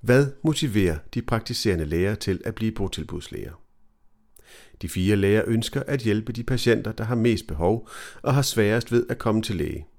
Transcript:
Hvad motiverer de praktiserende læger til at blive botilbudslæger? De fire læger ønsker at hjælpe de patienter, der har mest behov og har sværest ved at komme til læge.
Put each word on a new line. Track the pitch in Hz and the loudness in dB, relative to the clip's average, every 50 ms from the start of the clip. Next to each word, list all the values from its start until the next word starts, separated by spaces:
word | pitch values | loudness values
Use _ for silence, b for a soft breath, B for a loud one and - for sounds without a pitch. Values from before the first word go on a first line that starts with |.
Hvad | - - 123 131 143 139 139 - - | 4 6 6 6 6 2 -2 -2 0
motiverer | 160 156 - - 135 101 107 98 87 80 76 - - - | 0 0 0 -2 0 2 2 2 2 2 -2 -6 -6 -6
de | 113 113 | -6 -2
praktiserende | - 117 113 - - 120 - - 113 95 85 78 | 0 -2 -2 -2 -4 -8 -2 0 0 0 0 0
læger | 73 80 82 90 98 107 | -2 0 0 0 0 0
til | 104 - - 95 90 - | -2 -2 -4 -4 -2 -4
at | - - | -8 -6
blive | - 113 110 107 | -4 -4 -4 -2
botilbudslæger? | - 98 95 - - 78 - - 78 - - - 52 50 50 - - - _ _ _ _ _ _ _ _ - _ _ _ _ _ B B B B B B B B B - | -2 -4 -4 -4 -8 -10 -8 -10 -12 -12 -10 -10 -10 -10 -10 -14 -18 -20 _ _ _ _ _ _ _ _ -20 _ _ _ _ _ B B B B B B B B B -10
De | 90 | -6
fire | - 92 92 95 104 | -2 0 2 2 4
læger | 101 98 98 104 107 - | 4 4 4 4 4 4
ønsker | - 113 113 117 - - 139 - | 2 0 0 0 -2 -4 -6 -4
at | - 143 139 | -2 -4 -2
hjælpe | 120 113 104 107 110 - 117 | 0 0 0 0 -2 -4 -8
de | 120 117 | -6 -4
patienter, | - 131 120 - 120 117 110 - 110 110 | -2 -2 0 4 4 2 2 2 -6 -6
der | - 113 | -6 -4
har | 110 127 | -2 0
mest | 120 110 120 113 98 - | 2 2 2 2 2 -2
behov | - 80 76 85 90 107 117 B B B B B B B B B | -8 -4 0 2 2 2 2 B B B B B B B B B
og | - 135 | 2 2
har | 139 139 | 2 2
sværest | - - 113 107 104 110 120 117 - 120 | 2 2 2 4 4 4 2 0 2 2
ved | 120 120 - | 2 2 2
at | 120 - | -4 -2
komme | - 117 107 110 107 | 0 0 0 2 0
til | - 107 | -2 -4
læge. | 85 - - - - 76 - _ | -4 -2 -4 -4 -8 -10 -14 _